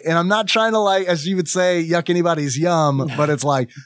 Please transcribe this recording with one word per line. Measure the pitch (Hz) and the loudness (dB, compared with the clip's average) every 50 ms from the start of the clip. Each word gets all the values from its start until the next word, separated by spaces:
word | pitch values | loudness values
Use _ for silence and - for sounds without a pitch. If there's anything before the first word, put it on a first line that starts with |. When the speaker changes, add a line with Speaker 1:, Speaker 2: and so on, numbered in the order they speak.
| - | -2
Speaker 1:
And | 160 165 | 0 0
I'm | 170 170 185 | 0 2 2
not | 208 220 220 | 0 0 0
trying | 180 - 226 220 226 | 0 0 0 2 2
to, | 220 220 | 2 2
like, | 208 196 190 190 190 | 2 2 2 0 0
as | 180 175 160 143 | 0 -2 -2 -2
you | 180 196 | -2 -2
would | 185 175 - | -2 -2 -2
say, | - 185 180 180 180 170 165 | -2 0 0 2 2 0 0
yuck | 165 170 170 - - | 0 0 0 0 0
anybody's | 175 175 170 170 165 156 147 143 120 | 0 2 2 0 0 0 -2 -4 -4
yum, | 139 160 175 175 160 156 147 139 139 131 143 123 | -2 0 0 2 2 2 2 2 0 -2 -2 -2
Speaker 2:
<laughs> | |
Speaker 1:
but | 117 151 147 | 0 0 0
it's | 151 135 - | 0 0 0
like, | 147 139 131 127 - - - - | 0 0 0 -2 -4 -8 -16 -20